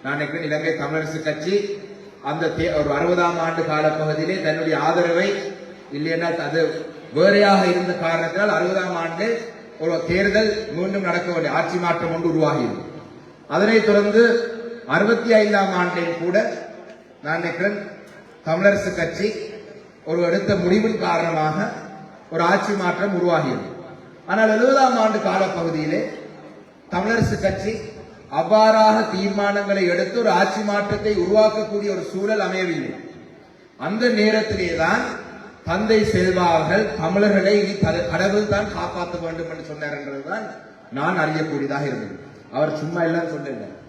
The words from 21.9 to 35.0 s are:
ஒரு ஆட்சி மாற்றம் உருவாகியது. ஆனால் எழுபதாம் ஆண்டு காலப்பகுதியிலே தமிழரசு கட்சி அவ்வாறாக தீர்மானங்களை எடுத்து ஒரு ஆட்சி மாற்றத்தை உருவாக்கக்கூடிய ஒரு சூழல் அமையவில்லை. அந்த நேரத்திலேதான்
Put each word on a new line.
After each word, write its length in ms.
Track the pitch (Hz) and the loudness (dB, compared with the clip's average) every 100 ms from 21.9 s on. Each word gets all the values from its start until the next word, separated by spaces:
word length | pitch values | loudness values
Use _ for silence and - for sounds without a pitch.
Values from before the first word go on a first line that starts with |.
| - - - - | -16 -18 -20 -8
ஒரு 120 | 160 | 0
ஆட்சி 300 | 175 196 208 | 2 2 0
மாற்றம் 420 | 196 180 175 202 180 | 0 0 0 -2 0
உருவாகியது. 500 | 175 160 143 123 - - - - - - - | 2 2 0 -4 -6 -12 -16 -18 -20 -20 -4
ஆனால் 240 | 196 220 | 2 4
எழுபதாம் 480 | 220 254 269 262 233 | 4 4 6 4 4
ஆண்டு 220 | 214 208 | 2 2
காலப்பகுதியிலே 800 | 196 185 190 180 165 156 151 160 - - - - - - - - - | 0 0 0 0 -2 -2 -2 -2 -4 -8 -14 -18 -20 -20 -20 -20 -6
தமிழரசு 500 | 190 202 226 - 208 | -4 0 2 0 0
கட்சி 300 | 190 185 196 226 - - - - - | -2 -2 -4 -6 -10 -16 -18 -20 -6
அவ்வாறாக 680 | - 165 214 220 220 214 220 | -2 2 6 6 8 6 6
தீர்மானங்களை 840 | 220 185 202 196 202 196 196 196 180 | 2 -2 -2 0 0 0 0 2 2
எடுத்து 320 | 175 175 240 | 2 0 0
ஒரு 100 | 220 | 2
ஆட்சி 320 | 185 196 214 | 4 2 0
மாற்றத்தை 500 | 208 202 202 208 214 208 | -2 0 0 -2 0 0
உருவாக்கக்கூடிய 720 | 180 208 214 214 214 202 202 | 4 6 6 4 -2 -2 -2
ஒரு 140 | 185 170 | -4 -4
சூழல் 280 | 185 202 214 | -4 -2 0
அமையவில்லை. 520 | 185 185 180 156 120 - - - - - - - - _ | 0 -2 -2 -2 -4 -8 -12 -18 -20 -20 -20 -20 -20 _
அந்த 300 | 143 214 240 | -6 0 2
நேரத்திலேதான் 960 | 214 214 214 214 190 175 160 160 233 | 4 4 2 0 -2 -2 0 2 2